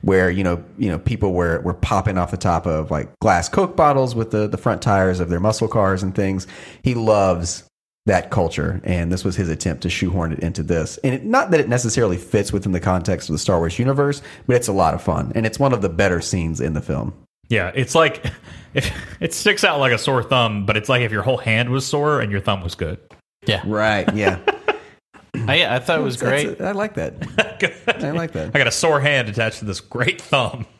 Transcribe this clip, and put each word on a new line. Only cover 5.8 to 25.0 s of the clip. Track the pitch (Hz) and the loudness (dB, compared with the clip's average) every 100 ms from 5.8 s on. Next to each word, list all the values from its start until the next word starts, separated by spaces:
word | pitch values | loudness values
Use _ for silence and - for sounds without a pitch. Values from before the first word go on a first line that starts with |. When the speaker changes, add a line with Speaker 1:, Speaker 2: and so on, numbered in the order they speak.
| 98 95 | 2 0
Speaker 1:
and | 95 92 | -2 -2
things. | 98 95 - - - - | -2 -2 -6 -16 -20 -4
He | - 120 | -2 0
loves | 110 104 98 87 85 - - _ _ _ - | 4 4 4 2 -2 -6 -12 _ _ _ 2
that | 92 - | 2 2
culture, | - 85 - 80 - | 0 0 0 -4 -4
and | - 90 85 | -2 -2 0
this | 90 | -2
was | 98 92 | -2 -2
his | 90 | -2
attempt | 76 95 73 | -2 -2 -2
to | 90 | -4
shoehorn | - 92 87 82 | -2 -2 0 -2
it | 78 | -2
into | 87 85 | -4 -4
this. | 76 85 78 - | -2 -2 -2 -4
And | 135 | -4
it, | 127 | -4
not | 202 247 190 | 0 0 2
that | 165 | 2
it | 135 | 2
necessarily | 120 120 - 113 87 | 0 0 2 2 0
fits | - 107 101 | 0 0 0
within | 101 98 | -2 0
the | 90 | 0
context | 98 92 87 87 - | 0 0 0 -4 -2
of | |
the | 78 | -4
Star | - 90 | 2 2
Wars | 82 90 | 2 0
universe, | 123 139 143 143 - - - | 0 2 0 -2 -8 -16 0
but | 123 | 2
it's | - | 2
a | |
lot | 98 82 78 | 2 2 2
of | |
fun, | - 82 80 - | 0 -2 -2 -2
and | 110 | -2
it's | - | 0
one | 139 | 2
of | 120 | 2
the | 95 | 0
better | 85 98 87 | 2 2 2
scenes | - 95 82 76 | -2 -2 -2 -2
in | 69 | -2
the | 76 | -4
film. | - 67 67 - _ _ _ | -2 -4 -4 -8 _ _ _
Speaker 2:
Yeah, | 113 90 131 | 0 0 -2
it's | 127 | 0
like, | 165 160 151 - - - | 4 4 2 -8 -8 -16
<laughs> | - - | -20 -6
if | 139 - - - - | -4 -4 -6 -12 -6
it | 170 - | -6 0
sticks | 208 202 | 0 2
out | 196 151 | 2 4
like | 131 | 2
a | 117 | 2
sore | - 131 | 2 0
thumb, | 104 127 117 104 98 | 2 2 2 0 0
but | 107 | 0
it's | - | 2
like | 127 | 2
if | 120 | 2
your | 107 | 0
whole | 98 127 | 0 0
hand | - 110 123 | 2 0 2
was | 131 131 | -2 0
sore | 147 147 147 | 0 2 0
and | 113 | 0
your | 98 | -2
thumb | 95 95 | -2 -2
was | 90 | -4
good. | - 80 92 _ - _ _ - | -6 -6 -6 _ -20 _ _ -2
Speaker 3:
Yeah. | 101 98 | 0 0
Speaker 1:
Right, | 107 107 104 90 104 | 0 2 2 0 2
yeah. | 98 95 | 0 0
Speaker 3:
<laughs> | - - - - - - | -4 -4 -4 -6 -8 -20